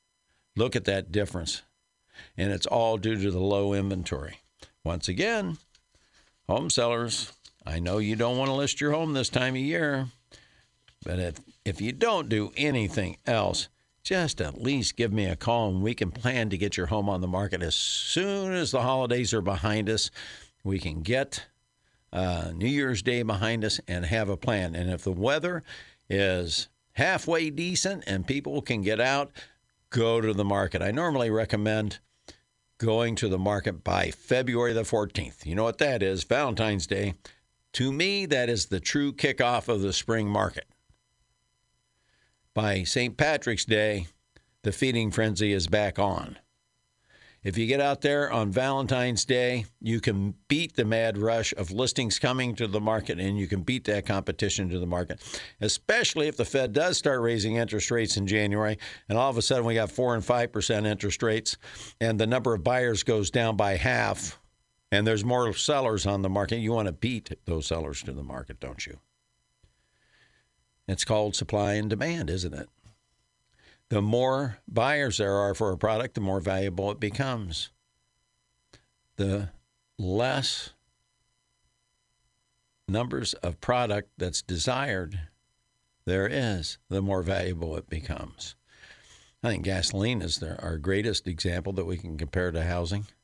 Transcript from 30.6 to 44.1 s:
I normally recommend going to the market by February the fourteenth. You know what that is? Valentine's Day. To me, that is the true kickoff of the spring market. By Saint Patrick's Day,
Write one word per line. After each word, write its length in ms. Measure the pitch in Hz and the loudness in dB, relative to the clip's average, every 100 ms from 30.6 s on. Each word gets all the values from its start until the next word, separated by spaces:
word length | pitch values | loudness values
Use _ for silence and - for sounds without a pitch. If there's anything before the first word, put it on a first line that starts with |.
| 95 92 | 0 0
I 80 | 95 | 0
normally 400 | 123 175 139 117 | 0 0 2 2
recommend 640 | 107 107 107 107 107 104 - - _ - - _ _ _ _ | 2 0 0 2 0 -2 -6 -16 _ -20 -20 _ _ _ _
going 380 | 113 110 117 104 | 2 4 2 0
to 120 | 110 | 0
the 120 | 92 | 2
market 440 | 95 101 104 82 | 2 0 -2 -4
by 280 | - 92 85 | 0 0 0
February 600 | - - 127 127 120 120 | -4 0 2 2 2 2
the 120 | 113 107 | 2 2
fourteenth. 600 | 110 104 - 85 - 76 | 0 0 -2 -6 -10 -4
You 80 | 92 | 0
know 80 | |
what 160 | 113 113 | 0 2
that 240 | 147 120 | 2 4
is? 200 | 95 95 - | 2 0 2
Valentine's 600 | 127 143 110 110 101 85 | 2 2 2 2 0 0
Day. 300 | 95 101 85 - - _ _ _ | -2 -2 -4 -12 -20 _ _ _
To 180 | - 127 | -2 -2
me, 360 | 139 185 202 185 | 2 0 0 0
that 220 | 135 120 | 2 2
is 180 | 113 - | 0 0
the 120 | 95 | -2
true 340 | - 147 143 | 0 0 0
kickoff 540 | 139 147 131 120 120 110 | 0 0 2 2 2 0
of 140 | 107 | 0
the 120 | 98 | 0
spring 360 | 90 - 113 104 | 0 0 0 2
market. 380 | 104 98 - - _ _ _ _ _ _ _ _ _ _ _ _ _ _ _ _ _ _ | 2 0 -2 -12 _ _ _ _ _ _ _ _ _ _ _ _ _ _ _ _ _ _
By 300 | 110 107 95 | 0 2 2
Saint 340 | 87 127 123 98 | 2 0 0 2
Patrick's 480 | 151 147 - 107 - | 2 2 0 -2 2
Day, 420 | 107 107 101 85 | 4 4 0 -4